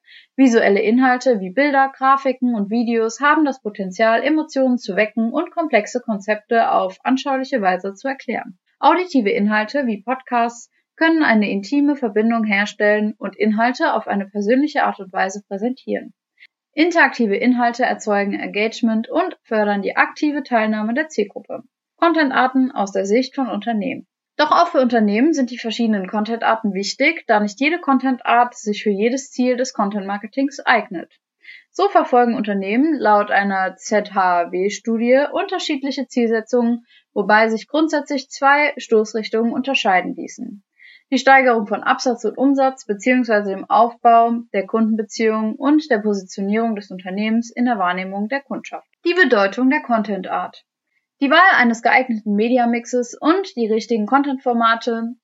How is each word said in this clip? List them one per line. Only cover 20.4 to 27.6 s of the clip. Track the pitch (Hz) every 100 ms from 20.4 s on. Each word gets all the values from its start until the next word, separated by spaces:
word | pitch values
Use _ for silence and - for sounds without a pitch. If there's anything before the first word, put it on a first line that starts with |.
Teilnahme | 285 233 214 214 214
der | 240 311
Zielgruppe. | - 202 - - - - _ _ -
Content-Arten | 339 320 277 233 254 269 254
aus | - 196
der | 196 196
Sicht | 226 262
von | - 240
Unternehmen. | 208 233 220 180 - - _ _ -
Doch | 302
auch | 339 349
für | 294
Unternehmen | 254 240 214 208 311
sind | 277 240
die | 240
verschiedenen | 233 214 226 208 180
Content-Arten | 214 214 233 220 226 202
wichtig, | 185 202 - 294 330 -
da | 208
nicht | 208
jede | -